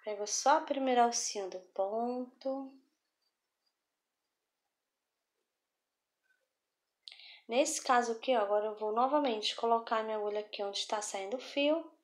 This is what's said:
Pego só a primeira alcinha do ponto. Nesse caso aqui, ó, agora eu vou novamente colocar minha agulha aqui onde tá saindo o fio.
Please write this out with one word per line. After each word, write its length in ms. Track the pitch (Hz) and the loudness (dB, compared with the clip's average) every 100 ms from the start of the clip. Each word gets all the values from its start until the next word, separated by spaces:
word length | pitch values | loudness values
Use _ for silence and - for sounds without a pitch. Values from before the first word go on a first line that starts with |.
Pego 220 | 220 202 208 | -8 -6 -4
só 320 | - 262 311 | 0 4 4
a 40 | |
primeira 420 | 311 277 262 247 | 2 0 4 6
alcinha 440 | 240 233 - 208 185 | 4 2 -4 -6 -6
do 120 | 185 | -10
ponto. 1120 | - - 196 220 240 247 254 _ 269 269 269 269 _ _ _ _ _ _ _ _ _ _ _ _ _ _ _ _ _ _ _ _ _ _ _ _ _ _ _ _ _ _ _ _ _ _ _ 1077 _ _ _ _ _ _ - - - - - | -10 -4 -2 0 -2 -4 -8 _ -6 -4 -8 -16 _ _ _ _ _ _ _ _ _ _ _ _ _ _ _ _ _ _ _ _ _ _ _ _ _ _ _ _ _ _ _ _ _ _ _ _ _ _ _ _ _ _ -20 -20 -20 -20 -2
Nesse 360 | 240 311 - | 0 2 0
caso 300 | - 247 233 | 2 2 2
aqui, 240 | 226 - 240 | -4 0 2
ó, 40 | |
agora 260 | 202 208 214 | 4 2 0
eu 80 | |
vou 180 | 214 214 | -4 -2
novamente 640 | 220 262 294 277 214 208 | 2 2 2 2 0 -4
colocar 480 | - 233 226 226 220 | -2 2 2 2 -2
minha 140 | 220 214 | -2 -4
agulha 240 | 208 208 | -2 -4
aqui 220 | 208 - | -6 -6
onde 240 | 202 196 - | -6 -6 -4
tá 140 | 214 | -4
saindo 360 | 208 196 196 254 | -4 -6 -6 -8
o 40 | |
fio. 500 | - 285 285 320 320 _ | -4 2 4 2 -2 _